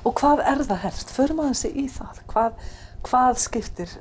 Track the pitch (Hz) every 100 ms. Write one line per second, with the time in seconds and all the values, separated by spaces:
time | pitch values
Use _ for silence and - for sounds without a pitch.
0 | 233 - 294 294 - 277 269 185 185 -
1 | - - 277 320 285 240 220 277 277 -
2 | - - - 220 226 226 - - - -
3 | - 254 254 240 - 233 - - 175 -